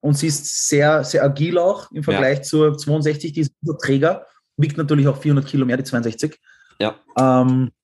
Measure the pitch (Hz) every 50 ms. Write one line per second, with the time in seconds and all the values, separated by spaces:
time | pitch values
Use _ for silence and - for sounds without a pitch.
0 | - 147 147 143 - 160 147 - - - - - - - 151 143 143 151 156 156
1 | 131 - - - - 143 139 139 151 170 175 175 170 185 202 196 - - - 156
2 | 151 156 101 98 - 131 143 143 143 - - 156 151 151 147 147 - - 147 156
3 | 143 151 151 147 - 170 147 165 156 139 _ _ - 160 156 - - - 139 135
4 | 147 160 185 - - _ _ _ _ _ _ - 143 156 143 - 160 143 156 147
5 | 139 143 135 - - 147 147 139 135 - - 139 131 123 120 127 135 - - 120
6 | 117 117 110 - - 156 - _ _ _ _ _ _ _ _ _ 101 107 - -
7 | _ _ - - 131 131 127 127 127 131 131 131 131 120 _ _